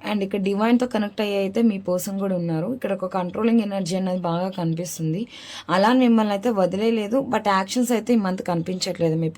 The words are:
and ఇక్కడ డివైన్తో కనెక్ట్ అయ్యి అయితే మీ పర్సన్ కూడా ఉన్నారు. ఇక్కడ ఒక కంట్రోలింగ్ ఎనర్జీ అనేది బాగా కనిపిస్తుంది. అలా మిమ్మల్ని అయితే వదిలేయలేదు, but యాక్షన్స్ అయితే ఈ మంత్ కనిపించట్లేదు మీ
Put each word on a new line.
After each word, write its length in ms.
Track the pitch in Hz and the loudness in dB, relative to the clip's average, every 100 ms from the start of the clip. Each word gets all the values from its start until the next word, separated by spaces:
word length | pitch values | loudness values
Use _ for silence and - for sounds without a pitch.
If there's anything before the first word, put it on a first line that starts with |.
| 202 | -4
and 100 | 208 196 | -2 -2
ఇక్కడ 160 | 202 190 | -2 0
డివైన్తో 380 | 196 220 240 247 | 2 4 4 2
కనెక్ట్ 280 | - 202 - 208 | 0 -2 -2 -2
అయ్యి 100 | 196 | 0
అయితే 180 | 190 202 233 | 0 2 2
మీ 60 | 196 190 | 2 -2
పర్సన్ 280 | 180 190 196 | -2 -2 -4
కూడా 120 | 196 180 | -2 -2
ఉన్నారు. 260 | 170 160 185 254 | 0 -2 -2 -4
ఇక్కడ 140 | - 196 | -4 -4
ఒక 100 | 185 190 | -4 -4
కంట్రోలింగ్ 440 | 180 208 226 233 208 | -4 0 2 2 2
ఎనర్జీ 280 | 196 170 185 | -2 -2 -2
అనేది 220 | 185 185 175 | -2 -2 -2
బాగా 180 | 170 190 185 | -2 -2 -2
కనిపిస్తుంది. 600 | 165 165 175 - 160 165 240 - - - - 180 | -2 -2 -6 -4 -4 -4 -6 -12 -16 -14 -2 2
అలా 160 | 208 254 | 4 6
మిమ్మల్ని 300 | 247 226 214 202 | 6 4 2 0
అయితే 120 | 226 208 | 0 2
వదిలేయలేదు, 560 | 180 190 226 226 202 254 269 | 2 2 0 0 0 -2 0
but 120 | 220 214 190 | 0 2 0
యాక్షన్స్ 340 | 190 247 247 247 | 0 0 2 0
అయితే 160 | 220 240 | 2 2
ఈ 40 | 190 | 2
మంత్ 160 | 185 - | -2 -2
కనిపించట్లేదు 640 | 170 165 185 190 170 165 160 | -2 -2 -4 -4 0 0 2
మీ 40 | 160 | 0